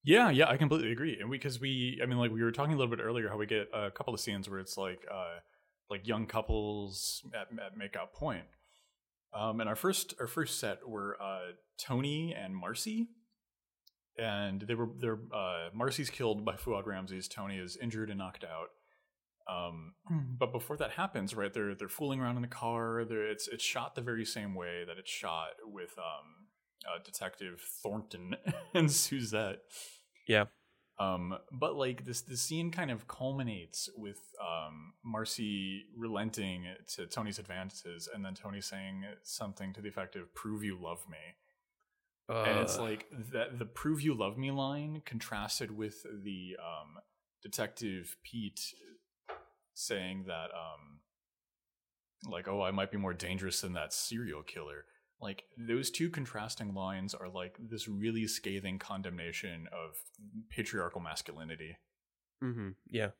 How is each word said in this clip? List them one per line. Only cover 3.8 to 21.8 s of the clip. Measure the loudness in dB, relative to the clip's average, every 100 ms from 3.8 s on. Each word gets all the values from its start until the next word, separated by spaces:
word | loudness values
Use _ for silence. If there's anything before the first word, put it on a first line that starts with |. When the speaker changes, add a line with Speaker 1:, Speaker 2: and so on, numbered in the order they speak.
| 0
Speaker 1:
couple | 0 -2
of | 0
scenes | 0 -2 -2
where | -4
it's | -4 -2
like, | -2 -2 -6
uh, | -4 -4 -6 -12 _ _ _ _
like, | -4 0
young | 0 2
couples | 0 4 4 4 -2 -4 -2 -2 -4 -6
at, | -8 -6 -8
at | -8 -6
makeout | -6 -4 -6
point. | -2 0 0 -6 _ _ _ _ _ _ _ _
Um, | 0 2 2
and | 2
our | 4
first, | 4 4 0 -4
our | -2
first | 0 0 2
set | 0 -2 -4
were, | -2 -2 -2
uh, | -4 -4 -6 -10 _ -12
Tony | 0 2 2 0 0
and | -2 -4 -4
Marcy. | -2 -2 0 0 0 -4 _ _ _ _ _ _ -20 _ _ -2
And | 0 2 0 -2
they | 0 0
were, | 0 0
they're, | 0 0 -2
uh, | 0 0 0 -2
Marcy's | 0 2 2 -2
killed | 2 2 4
by | 2 0
Fuad | 0 0 0
Ramsey's, | -4 -4 -6 -6
Tony | -6 -4 -4
is | -6 -4
injured | -2 -2 -2
and | -2
knocked | -4 -6
out. | -8 -6 -8 _ _ _ _ _ _ _ -4
Um, | -2 -2 -4 -10 -16 0
<clears throat> | 0 2 2
but | 2
before | 2 -2 -2
that | -2
happens, | 0 0 0 -2 0
right, | 0
they're, | 2 0
they're | -2